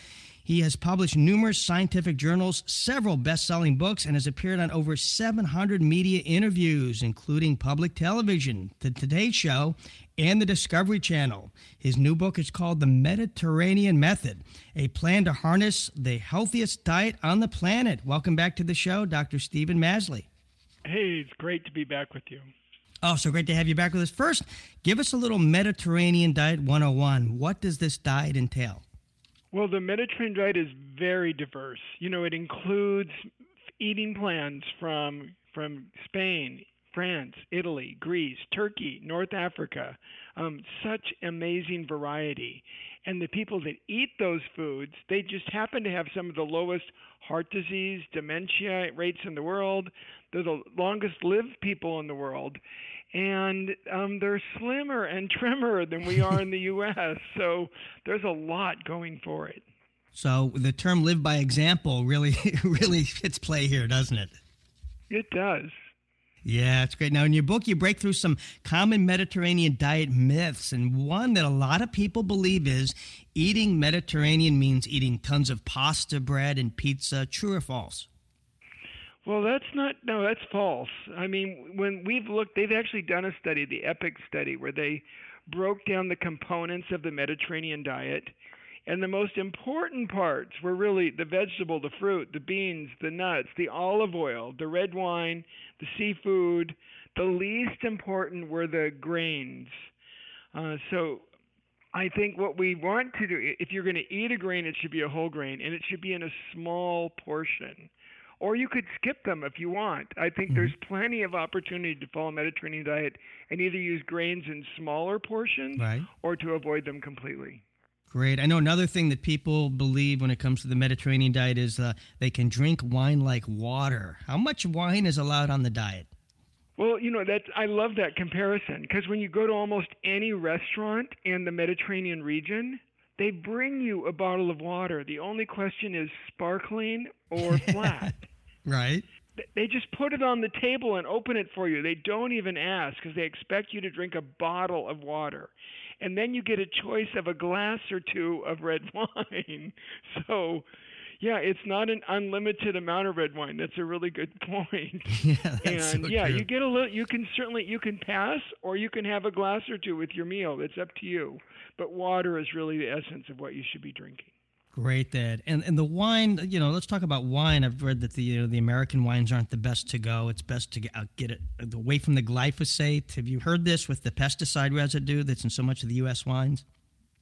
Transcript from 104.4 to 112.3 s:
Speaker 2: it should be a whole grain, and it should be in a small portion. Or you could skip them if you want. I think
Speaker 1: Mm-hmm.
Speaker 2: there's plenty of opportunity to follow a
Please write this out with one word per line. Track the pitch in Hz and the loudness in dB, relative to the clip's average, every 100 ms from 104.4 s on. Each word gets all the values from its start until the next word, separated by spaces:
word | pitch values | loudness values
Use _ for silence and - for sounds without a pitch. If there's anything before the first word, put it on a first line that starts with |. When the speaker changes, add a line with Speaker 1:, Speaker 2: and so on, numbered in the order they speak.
| 185 180 165 | -2 -4 -4
Speaker 2:
it | 151 | -6
should | 160 | -6
be | 156 | -4
a | 147 | -2
whole | 156 165 | -2 -4
grain, | 151 135 135 | -4 -8 -6
and | 139 165 | -6 -6
it | - | -6
should | 185 | -6
be | 185 | -6
in | 180 | -6
a | 165 - - | -6 -10 -14
small | 170 170 175 180 170 170 - | -10 -6 -2 -2 -2 -4 -6
portion. | - 151 160 - 131 - 160 _ - - - - | -6 -4 -2 -4 -8 -16 -20 _ -20 -20 -20 -6
Or | 196 233 | -2 0
you | 262 | 0
could | 240 190 - | -2 -4 -6
skip | 240 - | -6 -4
them | - 160 | -4 -4
if | 139 147 | -6 -6
you | 175 | -4
want. | 196 214 143 143 - | -2 -2 -4 -8 -4
I | 170 | -2
think | - 190 | -2 0
Speaker 1:
Mm-hmm. | 123 | 2
Speaker 2:
there's | 120 - - | 2 -2 -8
plenty | 190 233 233 | -4 -2 -2
of | 190 175 | -2 -4
opportunity | 165 185 - 180 170 | -4 -4 -6 -6 -6
to | 147 139 | -6 -8
follow | 156 | -6
a | 160 | -4